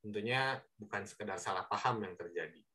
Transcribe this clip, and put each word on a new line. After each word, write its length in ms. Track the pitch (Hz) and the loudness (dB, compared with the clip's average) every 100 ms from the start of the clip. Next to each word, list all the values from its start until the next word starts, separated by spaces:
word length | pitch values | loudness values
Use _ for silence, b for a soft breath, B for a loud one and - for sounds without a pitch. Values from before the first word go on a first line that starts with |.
Tentunya 560 | 107 104 110 131 131 135 - | -4 -2 2 2 2 0 -6
bukan 320 | _ 104 101 101 | _ -8 -6 -6
sekedar 320 | - 104 92 | -6 -4 -2
salah 240 | - 95 95 | 0 -2 0
paham 320 | 104 131 113 | 2 4 4
yang 160 | 98 87 | 0 -4
terjadi. 400 | 87 87 78 80 _ | -4 -4 -4 -8 _